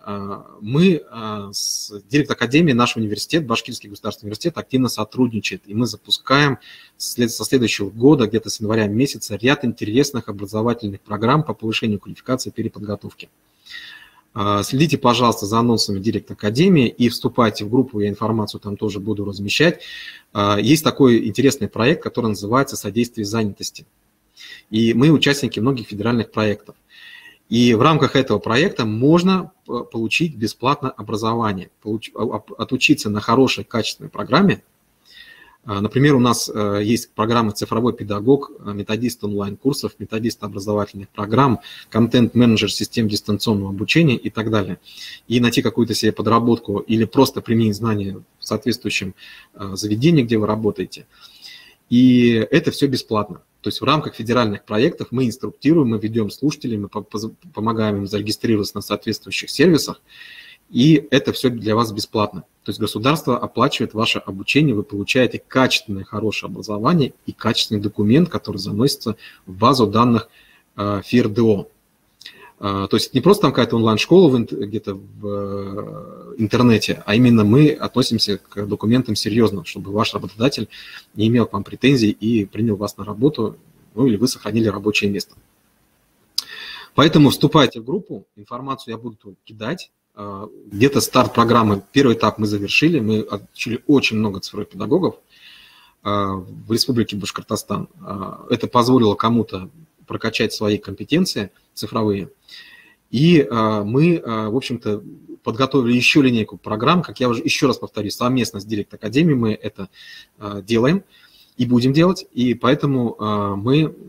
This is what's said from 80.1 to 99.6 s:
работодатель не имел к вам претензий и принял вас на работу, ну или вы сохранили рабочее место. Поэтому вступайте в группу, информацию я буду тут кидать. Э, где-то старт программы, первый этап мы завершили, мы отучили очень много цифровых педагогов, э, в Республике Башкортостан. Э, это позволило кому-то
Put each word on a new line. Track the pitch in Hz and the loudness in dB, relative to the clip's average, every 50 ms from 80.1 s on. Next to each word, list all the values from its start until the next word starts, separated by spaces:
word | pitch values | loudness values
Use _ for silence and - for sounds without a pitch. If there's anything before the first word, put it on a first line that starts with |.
| 101 | -2
работодатель | 101 107 90 - 107 120 143 - 127 107 - - - - - - - - _ _ | -6 -8 -10 -4 -2 0 0 0 -2 -6 -8 -12 -16 -20 -20 -20 -20 -20 _ _
не | 104 107 113 | 0 2 2
имел | 120 120 107 | 4 4 2
к | - - | 0 -2
вам | 101 98 | -6 -8
претензий | - 101 - - 131 143 123 110 104 | -8 -6 0 2 4 4 4 4 2
и | - - 104 113 120 110 98 | 0 0 -2 0 0 0 0
принял | 98 - 101 113 117 101 | -2 -2 -2 -2 0 0
вас | 95 104 101 - | -2 -4 -6 -8
на | - 98 | -10 -12
работу, | 101 101 104 127 156 151 - 110 107 - - _ _ _ _ _ _ _ | -10 -4 0 0 0 2 0 -4 -4 -6 -10 _ _ _ _ _ _ _
ну | 107 135 | 0 2
или | 131 107 | 2 2
вы | 95 120 127 | 2 0 0
сохранили | - - - 104 104 117 113 104 | -2 -4 -6 -4 -2 0 0 0
рабочее | 95 104 98 107 101 - 107 101 | -2 -2 -2 -2 0 0 0 -2
место. | 98 104 - - _ _ _ _ _ _ _ _ _ _ _ _ _ _ _ _ _ _ _ _ _ - - - - - - - - - - - _ | -2 -4 -6 -10 _ _ _ _ _ _ _ _ _ _ _ _ _ _ _ _ _ _ _ _ _ -12 -12 -12 -14 -18 -16 -16 -16 -18 -20 -4 _
Поэтому | - 135 143 156 160 147 127 | 4 4 6 6 8 6 6
вступайте | - - - 143 - 156 131 113 - 120 | 6 4 2 4 4 4 4 4 0 -4
в | 110 | -8
группу, | 123 160 208 - - 147 98 92 _ _ | -8 -8 -8 -8 -10 -14 -16 -16 _ _
информацию | 104 104 - 123 127 135 139 131 131 - 120 113 | -20 -20 -16 -16 -12 -10 -10 -10 -10 -10 -12 -12
я | 110 | -12
буду | 123 120 110 | -12 -14 -16
тут | - _ 101 92 _ _ | -16 _ -20 -20 _ _
кидать. | - 110 107 110 117 170 185 - - _ _ _ _ _ | -20 -16 -12 -10 -8 -8 -10 -12 -16 _ _ _ _ _
Э, | 104 101 101 98 98 - - - - - 107 101 | -16 -14 -14 -12 -14 -14 -16 -18 -20 -18 -12 -2
где-то | 101 123 139 139 120 | 2 2 2 2 2
старт | - - - 131 120 101 - | -2 0 2 0 0 2 2
программы, | 120 117 113 117 117 113 107 101 98 - _ - | 2 2 4 4 4 4 4 2 0 -2 _ 2
первый | 135 139 120 113 | 4 4 4 4
этап | - - 107 - - | 2 2 0 0 0
мы | 107 | -2
завершили, | 104 104 101 101 98 - - 147 165 170 135 | -2 -2 -4 -4 -2 0 2 2 2 2 2
мы | 107 107 110 107 | 0 0 0 -2
отучили | 110 - 110 98 - - _ - - 120 113 120 - | -2 -4 -8 -10 -10 -12 _ -10 -6 -6 -6 -4 0
очень | - 147 131 - - 113 | 2 4 4 4 2 0
много | 107 110 104 95 95 | -2 -2 -2 -4 -6
цифровых | - - - 104 104 - | -10 -10 -10 -10 -10 -10
педагогов, | - 92 104 104 139 185 170 113 - - _ _ _ - - - - - - - _ _ _ _ _ _ - | -10 -10 -4 -2 0 0 0 -2 -4 -6 _ _ _ -20 -20 -20 -20 -20 -20 -20 _ _ _ _ _ _ -6
э, | 101 | -4
в | 104 101 101 98 98 95 90 101 107 107 107 104 113 | -2 -2 -2 -2 -4 -6 -8 -12 -16 -14 -6 -2 -2
Республике | 113 - - 127 117 104 - - | 0 0 0 0 0 0 -2 -4
Башкортостан. | 101 95 - - - - - 110 - - - - - - - _ - | -8 -8 -8 -10 -10 -8 -6 -6 -6 -6 -6 -8 -8 -8 -10 _ -18
Э, | - - 98 98 95 - - - - - | -14 -12 -10 -10 -10 -10 -12 -14 -6 -6
это | 120 117 - | -4 -4 -4
позволило | - - 123 117 123 131 123 113 104 98 | 0 0 2 4 4 4 6 4 4 2
кому-то | - - 117 117 117 104 - - 92 | 2 0 2 2 2 0 -2 -4 -10